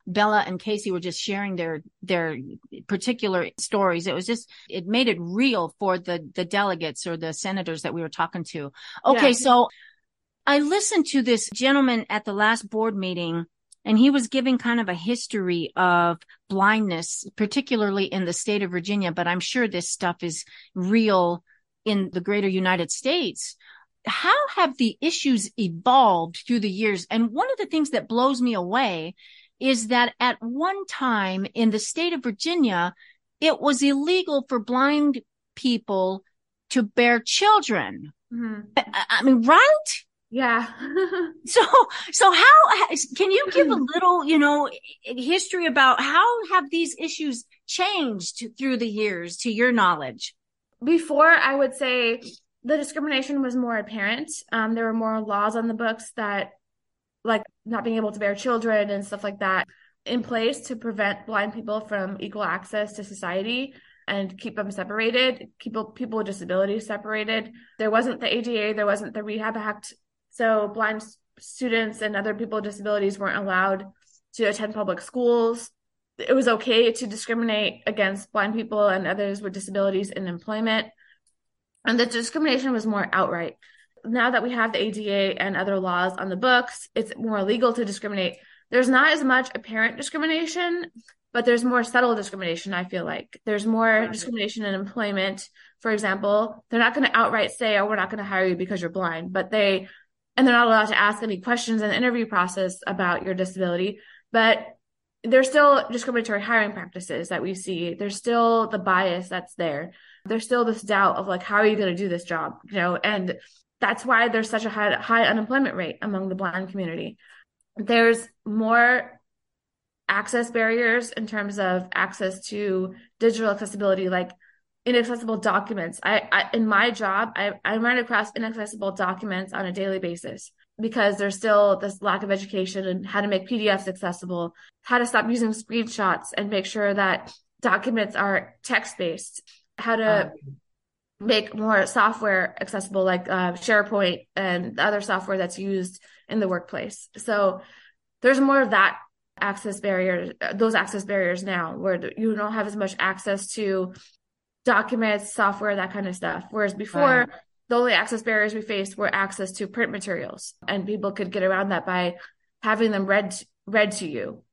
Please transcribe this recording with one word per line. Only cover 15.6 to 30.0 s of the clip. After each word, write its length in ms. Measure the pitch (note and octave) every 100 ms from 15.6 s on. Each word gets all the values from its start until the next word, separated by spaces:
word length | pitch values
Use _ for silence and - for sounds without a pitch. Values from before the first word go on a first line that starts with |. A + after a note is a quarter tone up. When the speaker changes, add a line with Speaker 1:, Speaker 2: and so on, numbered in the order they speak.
| D#3 -
Speaker 1:
of 420 | F3+ F3 E3+ E3 _ - -
blindness, 760 | F#3+ G3 A3 G3+ E3 E3+ - - -
particularly 680 | G#3 C#4+ C4+ A#3 G3+ G3 F#3+
in 200 | F#3+ F3
the 80 |
state 280 | E3+ - G#3
of 80 | F#3+
Virginia, 400 | F3+ F#3+ G3+ F3+
but 160 | F3 F3
I'm 120 | F3+
sure 280 | - B3+ A3+
this 220 | F3+ -
stuff 340 | - F3+ F3
is 220 | F3 D#3+ - - - F#3
real 680 | F3+ A3+ G#3+ F#3+ F3 F3 _ _ _ _ A3
in 240 | G3+ F#3
the 100 | F3+
greater 260 | F3+ G#3 G3
United 440 | F#3 F#3 F3+ E3
States. 640 | - C4 F4 G#3 - - - - - _ _ -
How 300 | - F4 C5+ C#5+ G4
have 220 | D#4+ B3+
the 200 | A3+ -
issues 480 | D#4 - C#4 A3+ G#3 -
evolved 840 | F#3 E3 B3 C4 A3+ F3 E3 - -
through 140 | A#3+
the 100 | G3+
years? 380 | F#3 A3 F#3 -
And 220 | A3+ A#3
one 180 | C4 B4+
of 60 | C5
the 100 | -
things 240 | D#4+ D4
that 180 | A3 -
blows 320 | A3+ C4 B3
me 120 | B3
away 600 | G#3 F3+ A#3+ A#3+ E3 E3 - - - _ -
is 280 | C4 A#3+ A3
that 260 | A#3+